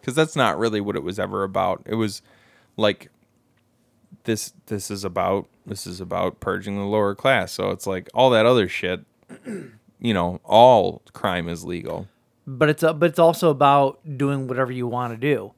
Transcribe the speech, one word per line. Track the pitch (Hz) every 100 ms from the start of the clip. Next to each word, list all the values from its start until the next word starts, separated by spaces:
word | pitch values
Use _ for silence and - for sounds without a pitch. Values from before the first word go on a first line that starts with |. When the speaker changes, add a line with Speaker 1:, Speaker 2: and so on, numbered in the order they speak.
Speaker 1:
'Cause | -
that's | 127 156 147
not | 117 78
really | 113 107
what | 101
it | 101
was | 82 101
ever | 95 98
about. | 98 95 95 90 -
It |
was | 110 110 98 _ _ _ _ _ -
like, | 107 98 - _ _ _ _ _ _ _ _ _ _ -
this, | - 107 - _ -
this | 104 -
is | 98
about, | 98 90 92 98 - _ -
this | 101 -
is | 90
about | 90 90 92 -
purging | - 95 101 101
the |
lower | 101 107 101
class. | 98 135 123 95
So | - 98
it's | 92 -
like | 92 -
all | 117 131
that | 113 113
other | 127 92
shit, | - 90 92 - _ _
<clears throat> | - 254 196 135 107 _ _
you | 117
know, | 98 87 90
all | - 107 127 117 92 - _
crime | - 104 90 85
is | 85
legal. | 85 87 - 85 98 _ _ _ -
Speaker 2:
But | 127 151
it's | 147
a, | 160
but | 156 170
it's | 160
also | 165 170 170
about | 135 143 143 135 - 156 135
doing | 139 139 131
whatever | 127 127
you | 127 120
wanna | 120 123 113
do. | 139 127 101